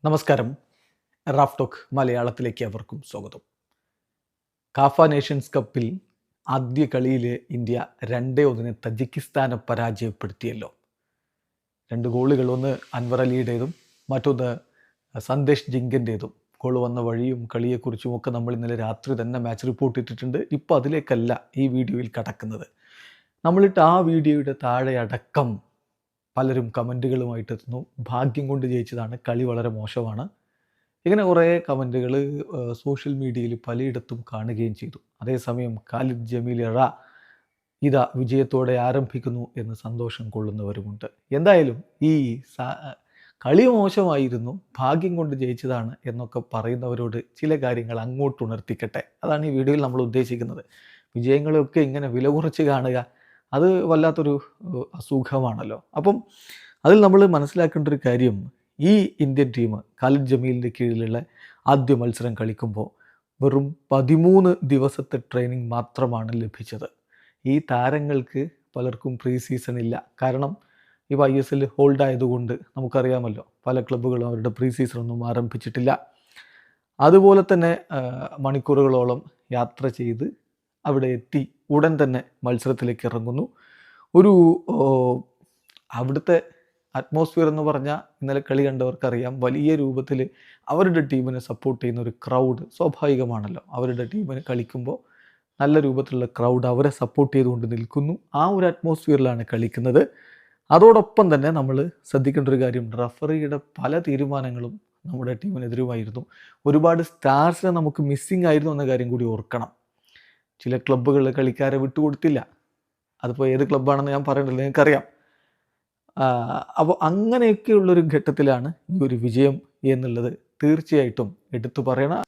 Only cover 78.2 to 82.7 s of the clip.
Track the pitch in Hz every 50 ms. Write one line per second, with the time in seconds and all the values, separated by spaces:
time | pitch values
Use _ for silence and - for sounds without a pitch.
78.2 | 135 - - 143 135 135 135 139 123 - 143 139 139 135 131 127 123 123 123 127
79.2 | - - _ _ _ _ 123 120 120 120 - - 135 135 117 - 123 117 117 113
80.2 | 139 262 - _ _ _ _ _ _ _ _ _ _ 156 143 135 131 127 127 120
81.2 | - _ - 147 135 - _ _ _ _ 143 147 151 165 160 147 151 135 127 127
82.2 | - _ _ _ - 123 123 117 - 131